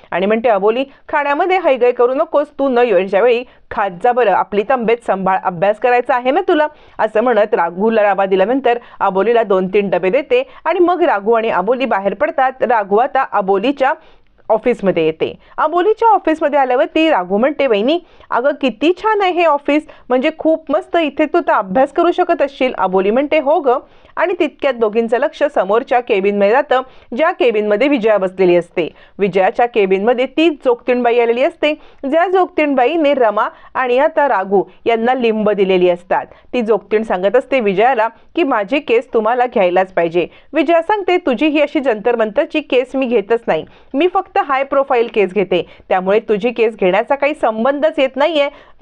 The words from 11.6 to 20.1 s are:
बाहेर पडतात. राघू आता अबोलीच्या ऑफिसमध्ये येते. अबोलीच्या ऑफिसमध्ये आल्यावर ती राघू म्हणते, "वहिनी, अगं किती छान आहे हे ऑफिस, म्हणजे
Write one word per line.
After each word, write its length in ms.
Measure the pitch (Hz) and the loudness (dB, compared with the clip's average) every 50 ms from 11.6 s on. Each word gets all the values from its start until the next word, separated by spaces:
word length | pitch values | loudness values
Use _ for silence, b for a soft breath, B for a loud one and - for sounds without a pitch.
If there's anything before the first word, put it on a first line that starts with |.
| 185 202 254 247 262 | 0 0 -2 -2 -2
बाहेर 300 | 240 226 190 196 202 190 | -2 -2 -2 -2 -4 -2
पडतात. 480 | - - 320 - - 262 262 254 262 - | -2 -4 -4 0 0 0 0 0 -2 -2
राघू 340 | 226 240 226 208 190 202 | 0 0 0 0 0 0
आता 280 | 208 247 277 - 262 262 - - | 0 0 0 0 -2 -2 -2 -2
अबोलीच्या 600 | 202 202 185 196 196 190 262 285 - 262 262 320 320 b b b b b _ _ _ _ - | -2 0 0 0 0 0 -2 -2 0 0 -2 -2 -4 b b b b b _ _ _ _ -2
ऑफिसमध्ये 560 | 214 214 220 254 233 214 202 190 170 - 233 | -2 0 0 -2 -2 0 0 -2 0 0 0
येते. 280 | 240 240 - 170 117 - b b b b b | -2 -2 -2 -4 -6 -6 b b b b b
अबोलीच्या 500 | 262 311 311 349 349 415 440 - 466 453 | -4 -2 0 0 0 0 0 2 2 2
ऑफिसमध्ये 500 | 427 359 - 330 311 311 330 294 269 285 | 2 2 2 0 -2 0 -2 0 0 0
आल्यावर 260 | 262 262 247 254 311 | 0 2 0 0 0
ती 240 | 339 - 311 320 320 | 0 0 0 2 2
राघू 260 | 294 196 180 175 190 | 2 0 0 -2 -2
म्हणते, 300 | 202 233 294 302 - 285 | 0 0 0 0 -2 0
"वहिनी, 320 | 269 220 202 208 254 320 349 b b b b b b | 0 0 0 0 0 -2 -2 b b b b b b
अगं 220 | - 233 240 285 294 269 | -4 -2 0 -2 -2 0
किती 320 | - 262 208 - 277 311 359 | -2 -4 -2 0 0 0 0
छान 240 | - - 427 440 403 403 | 0 -2 -2 0 0 0
आहे 100 | 370 349 | 0 0
हे 120 | 330 349 | 2 2
ऑफिस, 380 | 330 285 285 - - 285 311 302 B B B B | 2 0 0 0 -2 -2 -2 -2 B B B B
म्हणजे 220 | B | B